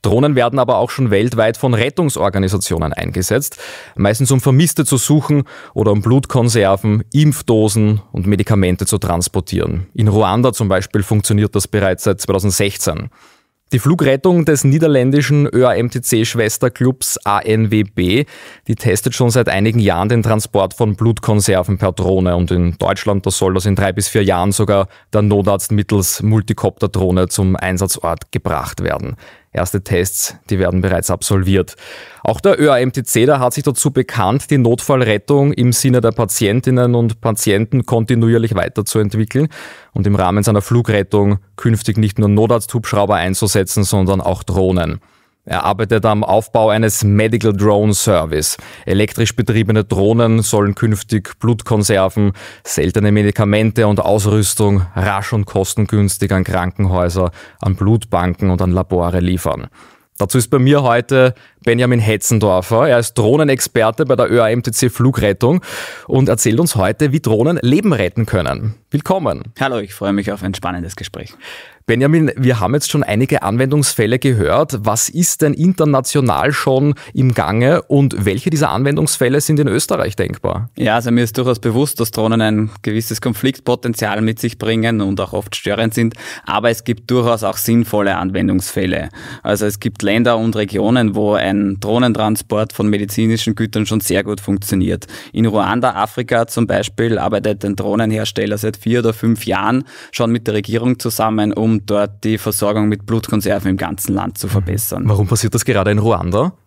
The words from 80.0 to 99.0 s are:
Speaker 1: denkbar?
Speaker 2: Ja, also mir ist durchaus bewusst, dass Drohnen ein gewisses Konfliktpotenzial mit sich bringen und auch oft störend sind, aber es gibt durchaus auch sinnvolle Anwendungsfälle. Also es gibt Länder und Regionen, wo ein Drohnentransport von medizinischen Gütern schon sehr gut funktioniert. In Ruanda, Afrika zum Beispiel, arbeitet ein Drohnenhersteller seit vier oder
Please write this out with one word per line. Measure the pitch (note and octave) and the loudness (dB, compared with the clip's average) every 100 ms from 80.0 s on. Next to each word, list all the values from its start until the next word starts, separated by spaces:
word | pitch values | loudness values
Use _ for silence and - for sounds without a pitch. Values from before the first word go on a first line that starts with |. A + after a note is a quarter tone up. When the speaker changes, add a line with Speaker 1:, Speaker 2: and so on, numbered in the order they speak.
| - - | -2 -2
Speaker 1:
denkbar? | F#2 F#2+ F#2 F2 A#2 - | -4 -4 -4 -4 -6 -4
Speaker 2:
Ja, | A#2 A2+ | 0 0
also | A#2 | 2
mir | A#2 | 0
ist | A#2 - | 0 -2
durchaus | B2+ A#2+ | -2 -2
bewusst, | A#2+ A2+ D3 - | 0 0 -2 -2
dass | A2+ | -4
Drohnen | - A2 A2+ | -2 0 2
ein | A2 G#2+ G#2+ G#2+ | 2 0 -2 -6
gewisses | - A2 A2+ A2 | -4 -4 -4 -6
Konfliktpotenzial | B2+ A2+ C3 - - B2 B2 A2 G#2+ G#2 | -4 -2 -4 -2 -4 -2 -2 -4 -4 -2
mit | A2 A2 | -2 -2
sich | A#2 - | -6 -4
bringen | G#2+ A2+ A2+ A2+ | -2 0 0 0
und | G2 G2 | -2 -4
auch | G2 | -4
oft | F2+ G2+ - | -6 -8 -8
störend | - G2+ A2+ | -4 -2 -2
sind, | A2 A2+ A2 - - - | 0 -2 -4 -16 -16 -6
aber | G2 A#2 | -2 0
es | A2+ | -2
gibt | - A2+ - | -4 -6 -2
durchaus | B2 A#2+ A#2 | 0 2 0
auch | G#2 - | -2 -4
sinnvolle | - A#2 A2 G#2 G2 F2+ | 0 2 2 0 0 -2
Anwendungsfälle. | F#2 F#2+ G2 F#2+ - - F#2+ E2+ D#2+ - - - | -2 -2 0 -2 -2 -4 -2 -4 -6 -14 -18 -10
Also | - G#2 G#2 | -4 -2 -2
es | G#2 | -4
gibt | A2 - | -8 -4
Länder | G#2 A2 A#2+ A2+ | 0 2 2 2
und | A2+ G#2+ | 0 -2
Regionen, | G2+ G2 G2+ B2+ A2 G2+ | -2 -2 2 2 2 0
wo | G#2 | 0
ein | G#2 E2+ G2 G2+ G2 | 0 0 0 -2 -4
Drohnentransport | G#2 A#2 B2 A2 G#2+ G#2+ - G#2+ G#2+ | -2 0 0 0 -2 -2 -2 -4 -4
von | - G#2+ | -2 -2
medizinischen | G#2 G2+ G#2 A2+ A2+ - A2 | 0 -2 -2 0 0 -2 -4
Gütern | A2+ G#2+ G#2 | -4 -2 -2
schon | A2 | -2
sehr | - F2+ | -2 -2
gut | G2+ G2+ | -2 -8
funktioniert. | - G2+ G2+ G2 F#2 F2+ - - - | -4 -4 -2 -2 -2 -4 -8 -18 -10
In | - A2+ | -2 0
Ruanda, | G#2+ F#2+ A#2 B2 F#2 | 0 0 0 -2 -2
Afrika | A2 - A#2 A#2 A#2 | -4 -4 -2 -2 -2
zum | - A2+ | -2 -2
Beispiel, | - G#2+ - A#2 A2 | -2 -4 -4 -2 0
arbeitet | F#2+ G#2+ G#2+ G2+ G2+ | -2 -2 -2 -4 -6
ein | G2 | -4
Drohnenhersteller | G2+ G#2 A2+ G#2+ G#2+ - G#2 G#2 | -2 -2 -2 -2 -4 -4 -4 -4
seit | A2 G#2 | -6 -4
vier | A2 | -2
oder | A#2+ | 0